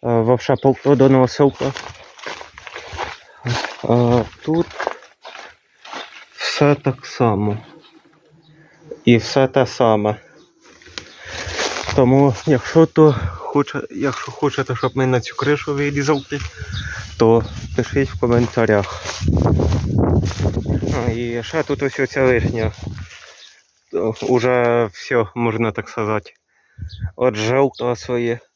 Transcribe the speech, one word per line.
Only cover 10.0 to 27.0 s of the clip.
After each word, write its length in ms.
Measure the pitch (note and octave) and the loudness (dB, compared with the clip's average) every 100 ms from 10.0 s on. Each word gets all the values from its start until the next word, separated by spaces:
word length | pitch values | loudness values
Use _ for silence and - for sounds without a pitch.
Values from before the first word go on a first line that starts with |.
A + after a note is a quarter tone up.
| G#2+ G#2+ - - _ _ - - - - - - - - - - - - - G#2+ | 0 -2 -8 -20 _ _ -20 -20 -18 -16 -16 -20 -16 -12 -10 -6 -4 -6 -4 2
Тому, 380 | B2 C3+ C#3 A#2+ - | 4 6 4 2 0
якщо 400 | C3+ - D#3+ D#3+ | 0 2 4 4
то 280 | - D#3 B2 F2 - | 6 6 6 -4 -8
хоче-, 500 | - D3 C#3+ C#3+ - | -4 -2 0 -4 -10
якщо 420 | - C#3 B2 - | -4 -4 -4 -10
хочете, 440 | A#2+ D3 - C3+ B2 | -4 -2 -2 -4 -2
щоб 200 | C3 B2 | -4 0
ми 100 | C3 | 0
на 140 | B2+ | 0
цю 160 | A#2 - | -2 -4
кришу 380 | C#3 D3 - | 0 0 -2
вилізали, 640 | C#3+ C#3+ C#3+ C#3 D3 C3+ C#3+ - - - - - - - - | -4 -2 -2 0 -2 -2 -8 -8 -12 -10 -8 -8 -10 -14 2
то 260 | A2+ A#2 A2 - - - | 4 4 2 -10 -8 -4
пишіть 340 | A#2+ C3+ C3+ | -2 -2 -2
в 100 | - | -2
коментарях. 840 | B2 A#2+ A#2+ - A2+ G#2+ G2 - - - - - - - - - - - - - - - - - - - - - A#2+ | 0 2 2 0 2 2 0 -8 -10 -4 0 2 2 2 2 0 0 0 2 0 0 -2 -2 -2 -2 -2 -2 -2 -2
А, 40 | |
і 320 | A#2 A#2+ A#2 | -2 -4 -6
ще 200 | A2+ E3 | -6 -4
тут 200 | - C#3 | -2 -2
ось 180 | C#3 - | -4 -2
оця 240 | C3 - | -4 2
вишня. 480 | C3 B2 - A2+ A2 - - - - - - - - _ _ _ _ E2 G#2+ A2+ | 2 2 0 0 -4 -4 -12 -12 -14 -18 -20 -20 -20 _ _ _ _ -4 -4 -4
Уже 680 | G#2 B2 A#2+ B2+ A#2+ A#2+ A2+ | 0 2 2 2 2 2 0
все, 340 | - - B2+ G#2+ | -6 -2 0 0
можна 380 | - A#2 A2 A2+ | 0 -2 0 -2
так 160 | G#2 G#2 | -2 -8
сказати. 440 | - G#2+ G#2+ - _ _ _ _ _ - - | -6 -2 -2 -4 _ _ _ _ _ -16 -10